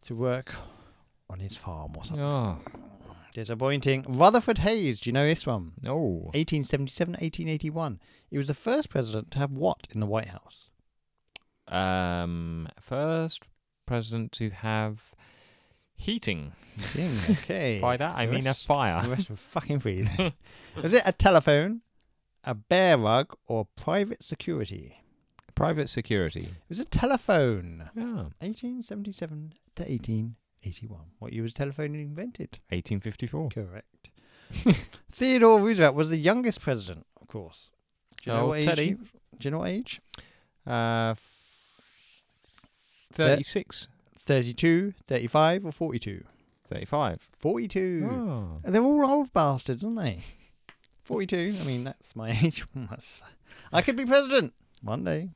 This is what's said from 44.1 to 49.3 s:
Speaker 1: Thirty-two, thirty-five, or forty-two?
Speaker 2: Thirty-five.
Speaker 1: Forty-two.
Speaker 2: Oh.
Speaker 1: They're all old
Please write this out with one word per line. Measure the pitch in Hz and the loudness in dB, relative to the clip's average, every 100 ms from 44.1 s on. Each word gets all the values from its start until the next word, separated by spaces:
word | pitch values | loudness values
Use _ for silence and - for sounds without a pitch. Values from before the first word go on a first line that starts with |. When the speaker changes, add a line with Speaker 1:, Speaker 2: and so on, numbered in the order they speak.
| - | -20
Speaker 1:
Thirty-two, | - 135 120 120 170 165 196 190 - | 0 2 2 2 4 4 2 -6 -4
thirty-five, | 127 117 151 156 180 | -4 2 4 4 4
or | 196 | -4
forty-two? | 147 165 123 107 95 - _ _ _ _ | -6 -4 -4 -8 -12 -14 _ _ _ _
Speaker 2:
Thirty-five. | - 98 147 135 82 - _ | -10 -4 -2 -2 -4 -12 _
Speaker 1:
Forty-two. | 147 226 226 190 185 175 190 | -2 -2 -2 -2 -2 -2 -2
Speaker 2:
Oh. | 254 226 127 95 80 | -4 -4 -4 -6 -8
Speaker 1:
They're | - 190 | 2 4
all | 254 294 277 | 6 4 4
old | 285 277 | 2 2